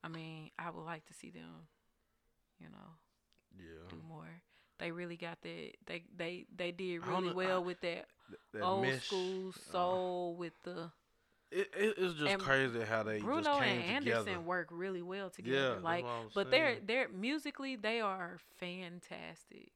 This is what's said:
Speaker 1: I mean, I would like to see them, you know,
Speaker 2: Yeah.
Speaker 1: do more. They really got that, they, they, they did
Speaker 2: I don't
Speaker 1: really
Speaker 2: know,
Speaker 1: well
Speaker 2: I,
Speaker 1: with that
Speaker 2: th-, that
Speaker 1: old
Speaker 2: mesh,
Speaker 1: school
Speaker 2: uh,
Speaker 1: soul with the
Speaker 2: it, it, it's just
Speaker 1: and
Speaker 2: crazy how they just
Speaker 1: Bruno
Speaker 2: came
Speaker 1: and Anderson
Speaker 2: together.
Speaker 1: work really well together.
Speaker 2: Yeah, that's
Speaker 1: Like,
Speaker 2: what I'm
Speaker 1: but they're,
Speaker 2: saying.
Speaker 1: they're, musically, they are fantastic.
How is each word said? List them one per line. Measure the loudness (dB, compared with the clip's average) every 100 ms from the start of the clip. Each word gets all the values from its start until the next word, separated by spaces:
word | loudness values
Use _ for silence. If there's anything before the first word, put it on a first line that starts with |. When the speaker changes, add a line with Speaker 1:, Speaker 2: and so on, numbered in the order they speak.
Speaker 1:
I | -10
mean, | -10 -10 -12 -12 -8
I | -6
would | -6 -8
like | -10 -10
to |
see | -18 -16
them, | -16 -16 -18 -20 _ _ _ _ _ _ _ _ _
you | -20
know, | -18 -20 -20 _ _ _ _ _ -20
Speaker 2:
Yeah. | -16 -14 -12
Speaker 1:
do | -12 -12
more. | -12 -12 -16 _ _ _ _
They | -6
really | -4 -6 -6
got | -8 -8
that, | -10 -10 -10 -14 -10
they, | -10 -10 -8
they, | -6 -6 -12 -6
they | -4
did | -2 -2 -2
Speaker 2:
I | 0
don't | 2
Speaker 1:
really | 2
Speaker 2:
know, | 2
Speaker 1:
well | 4 4
Speaker 2:
I, | 2
Speaker 1:
with | -2
that | -2 -4 -8 _ -18
Speaker 2:
th-, | -18 _
that | -2
Speaker 1:
old | 2 4
Speaker 2:
mesh, | 4 2 0
Speaker 1:
school | 0 2 0 -4
Speaker 2:
uh, | -8 -4
Speaker 1:
soul | 2 4 4 2 0 -2 -2
with | -6 -6
the | -10 -8 -8 -12 _ _ _ _ _
Speaker 2:
it, | -2 -2 4
it, | 2 4
it's | 2
just | 4 2
Speaker 1:
and | 2
Speaker 2:
crazy | 6 6 6 2
how | 2 2
they | 4 0
just | 2
Speaker 1:
Bruno | 2 4 4
Speaker 2:
came | 6 4
Speaker 1:
and |
Anderson | 2 0 4 2 2
Speaker 2:
together. | -2
Speaker 1:
work | 0 0 0
really | -4 -4 -4
well | -4 -6 -6
together. | -6 2 4
Speaker 2:
Yeah, | 4
that's | 2
Speaker 1:
Like, | 2 2 2
Speaker 2:
what |
I'm | -2 -2
Speaker 1:
but | 0 6
they're, | 6 6 2
Speaker 2:
saying. | 0
Speaker 1:
they're, | 0 0
musically, | -2 0 0 -4 -6 -6 -2
they | 0 2
are | 0 0 -4 -8 -16 -10
fantastic. | -8 -6 -8 -12 -12 -12 -12 -14 -18 -20 -20